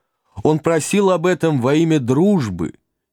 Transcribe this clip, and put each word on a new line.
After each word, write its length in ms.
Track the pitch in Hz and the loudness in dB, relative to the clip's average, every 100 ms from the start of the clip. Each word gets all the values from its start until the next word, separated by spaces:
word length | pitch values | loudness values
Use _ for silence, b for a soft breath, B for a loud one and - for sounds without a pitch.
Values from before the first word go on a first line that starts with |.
| _ _ _ - | _ _ _ -4
Он 160 | - 156 | -2 0
просил 520 | - 165 - 196 196 | 0 -2 0 0 2
об 160 | 180 170 | 0 0
этом 340 | 180 165 147 | 0 0 0
во 140 | 120 151 | 0 2
имя 240 | 165 156 | 2 0
дружбы 760 | 120 131 190 202 113 87 82 - _ _ _ | 0 0 2 2 -2 -4 -8 -8 _ _ _